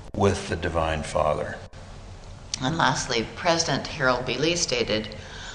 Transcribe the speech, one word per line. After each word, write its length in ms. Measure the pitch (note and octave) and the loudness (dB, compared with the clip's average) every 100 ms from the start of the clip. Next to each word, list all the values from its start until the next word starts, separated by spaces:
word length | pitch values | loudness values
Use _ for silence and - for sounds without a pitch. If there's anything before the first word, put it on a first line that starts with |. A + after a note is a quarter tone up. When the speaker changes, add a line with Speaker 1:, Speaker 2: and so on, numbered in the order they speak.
| - | -6
Speaker 1:
with 360 | - G2 F2+ - | 2 4 4 -2
the 80 | E2+ | -2
divine 440 | E2+ E2 D#2+ D#2 | 0 2 2 0
father. 520 | D2 E2 D#2 D2+ - - - - - - - - - - - - | 0 2 2 2 -2 -8 -12 -16 -16 -16 -16 -16 -14 -14 -10 -2
Speaker 2:
And 160 | C3 E3 | 0 4
lastly, 480 | B2+ C3+ - A#2 G#2 - | 4 4 0 0 0 0
President 520 | F3 E3 D#3 B2+ - | 2 2 2 0 -2
Harold 380 | - B2+ B2 A#2 | 2 4 4 0
B. 120 | A#2+ | 0
Lee 200 | D#3+ E3+ | 2 2
stated, 580 | - B2 G2+ G#2+ - - - - - | 0 0 0 0 -2 -10 -12 -12 -12